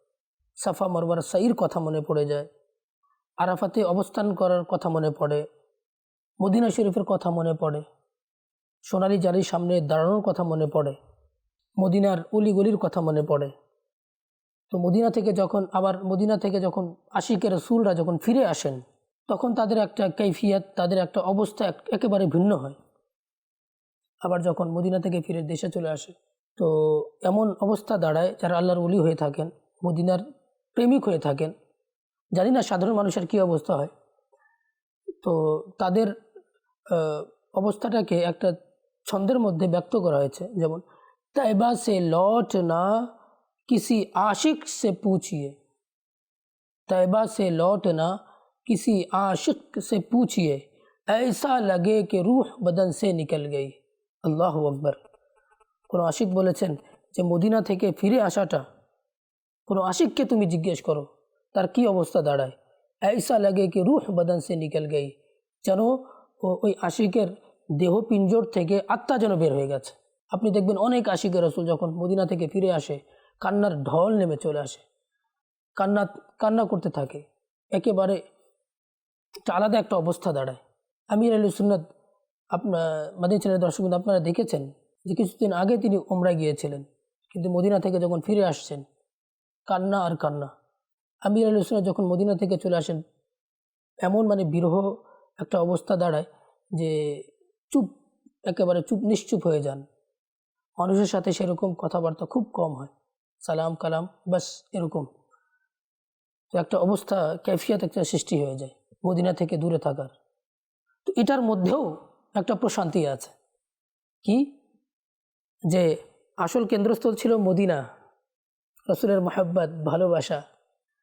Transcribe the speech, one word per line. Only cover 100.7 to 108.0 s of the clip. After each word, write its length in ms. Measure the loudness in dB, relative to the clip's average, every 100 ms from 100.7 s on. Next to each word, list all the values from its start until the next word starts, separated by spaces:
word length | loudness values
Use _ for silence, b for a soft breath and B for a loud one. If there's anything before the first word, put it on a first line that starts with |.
| -4
মানুষের 260 | 0 2 2
সাথে 260 | 0 -2
সেরকম 420 | -2 -2 -2 -4
কথাবার্তা 520 | -4 -4 -2 -2 -4 -4
খুব 260 | -4 -4
কম 200 | -2 -4
হয়, 140 | -4 -14 _ _ _ _ _ -6
সালাম 300 | -4 -4 -4
কালাম, 320 | -4 -4 -6 _ -2
বাস 360 | -2 -2 -14 _
এরকম। 320 | -6 -6 -6 -8 _ _ _ _ _ _ _ _ _ _ _ _ _ _
তো 80 | -4
একটা 180 | 0 0
অবস্থা, 600 | 2 0 -2 -2 -2 -4
ক্যাফিয়াত 400 | -2 -2 0 -2
একটা 200 | -2 -4